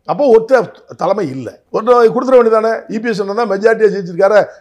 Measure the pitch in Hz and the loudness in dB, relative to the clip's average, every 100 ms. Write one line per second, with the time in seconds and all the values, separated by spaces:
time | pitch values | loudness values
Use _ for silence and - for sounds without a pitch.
0 | - 170 285 226 226 254 170 - _ - | -8 -2 2 2 4 0 0 -12 _ -8
1 | 170 202 160 131 107 - _ 190 220 247 | -4 -4 -4 -8 -12 -14 _ -4 2 2
2 | 226 226 262 254 226 220 226 226 - 214 | 2 0 2 4 4 2 0 -4 -8 -8
3 | 233 202 196 208 226 196 220 220 214 196 | -6 -6 -4 -4 -4 0 0 2 0 0
4 | 180 170 196 208 - - | -8 -2 2 2 0 -4